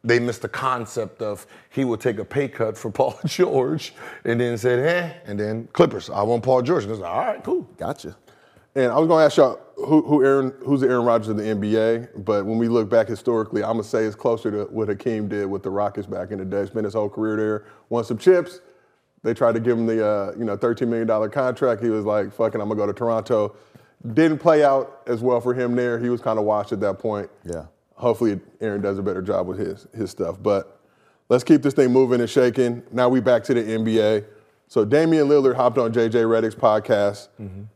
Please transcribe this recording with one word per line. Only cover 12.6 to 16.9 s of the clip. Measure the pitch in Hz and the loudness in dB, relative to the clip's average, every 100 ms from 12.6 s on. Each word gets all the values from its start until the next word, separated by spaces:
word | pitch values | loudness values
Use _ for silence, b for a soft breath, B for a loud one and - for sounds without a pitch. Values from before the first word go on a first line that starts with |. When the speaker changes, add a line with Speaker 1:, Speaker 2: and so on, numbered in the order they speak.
| 117 | 0
Speaker 3:
look | 117 104 | 0 2
back | 113 110 | 0 0
historically, | 113 - 117 107 107 | -4 -2 -2 -2 -4
I'ma | 101 113 | -2 -4
say | 101 117 | -2 -2
it's | 110 | -2
closer | 104 127 113 110 | -2 -2 -2 -2
to | 104 104 | -6 -6
what | 110 107 | -6 -4
Hakeem | 101 - 110 104 | -4 -4 -4 -4
did | 104 98 | -4 -4
with | 98 | -6
the | 95 | -6
Rockets | 98 104 101 92 | -4 -4 -6 -10
back | 92 92 | -10 -8
in | 101 | -10
the | |
day. | 95 98 98 | -6 -4 -4
Spent | 113 | -4
his | 107 | -4